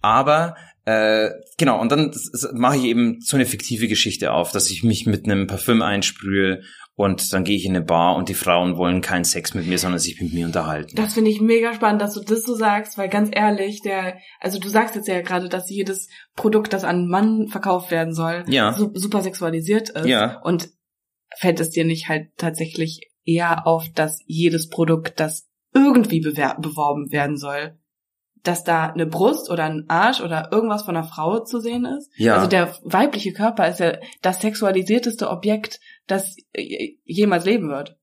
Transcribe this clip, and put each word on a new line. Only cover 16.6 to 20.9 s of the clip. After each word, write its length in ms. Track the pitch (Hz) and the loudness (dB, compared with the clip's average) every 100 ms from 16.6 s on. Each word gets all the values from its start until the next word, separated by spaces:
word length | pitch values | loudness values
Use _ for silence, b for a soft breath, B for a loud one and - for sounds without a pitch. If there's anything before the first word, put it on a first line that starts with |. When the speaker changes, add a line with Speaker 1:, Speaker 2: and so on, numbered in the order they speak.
| 214 | 0
Speaker 2:
das 100 | 190 | -4
an 120 | - 175 | 0 0
einen 120 | 175 | 2
Mann 400 | 180 214 220 214 | 2 4 2 0
verkauft 420 | 202 196 180 180 | -2 0 -2 0
werden 240 | 165 165 | -2 -2
soll, 300 | 165 165 170 175 | -2 -2 -4 0
Speaker 1:
Ja. 240 | 135 107 | 2 2
Speaker 2:
su-, 180 | 127 208 | 2 -2
super 280 | 202 202 208 | -2 -2 -2
sexualisiert 680 | 185 185 170 165 165 214 220 | -2 -4 -2 -2 0 0 0
ist. 160 | - 160 | -2 0
Speaker 1:
Ja. 340 | 123 107 226 | 2 0 -2
Speaker 2:
Und 280 | - 175 - _ _ | -2 -2 -2 _ _